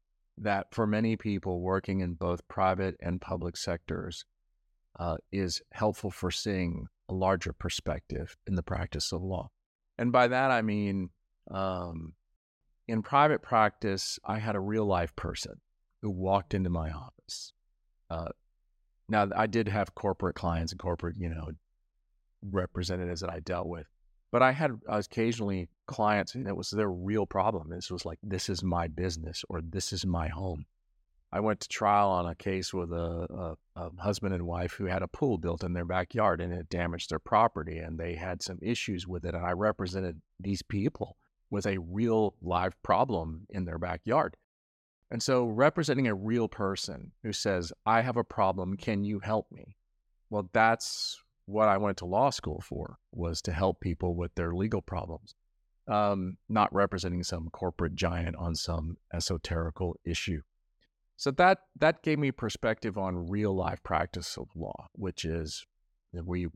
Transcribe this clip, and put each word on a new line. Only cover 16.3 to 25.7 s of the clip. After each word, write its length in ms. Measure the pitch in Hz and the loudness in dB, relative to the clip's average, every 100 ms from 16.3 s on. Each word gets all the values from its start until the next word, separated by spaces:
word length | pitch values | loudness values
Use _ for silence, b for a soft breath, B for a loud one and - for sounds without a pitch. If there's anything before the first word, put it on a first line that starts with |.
| 98 - | 2 2
into 160 | 101 92 | 0 2
my 220 | 85 80 | 0 -2
office. 640 | 78 127 - - - - - _ _ _ _ - | -6 -12 -18 -16 -14 -14 -20 _ _ _ _ -8
Uh, 180 | 82 82 - _ _ _ _ _ _ - | -6 -6 -10 _ _ _ _ _ _ 2
now, 180 | 110 101 | 4 4
I 120 | 98 110 | 4 2
did 220 | 113 104 | 2 2
have 260 | 104 95 | 0 -2
corporate 420 | - 101 92 92 - | -2 -2 0 0 0
clients 340 | 90 82 82 | 0 0 -2
and 80 | 90 | -2
corporate, 380 | 90 85 87 95 | -2 -2 -2 -4
you 140 | 85 | -4
know, 200 | 82 78 78 _ _ _ _ _ _ _ _ | -4 -8 -10 _ _ _ _ _ _ _ _
representatives 800 | 101 95 90 90 87 92 87 85 | -4 -2 -2 -2 -2 -2 -2 -4
that 80 | 90 | -6
I 100 | 85 | -6
dealt 260 | 80 87 85 | -4 -4 -4
with, 200 | 85 76 _ _ _ _ | -8 -12 _ _ _ _
but 120 | 120 | 6
I 100 | 131 | 6
had 260 | 139 151 117 - | 6 2 0 -2
occasionally 800 | 107 98 - 113 117 101 95 87 | -2 0 2 2 2 -2 -2 -4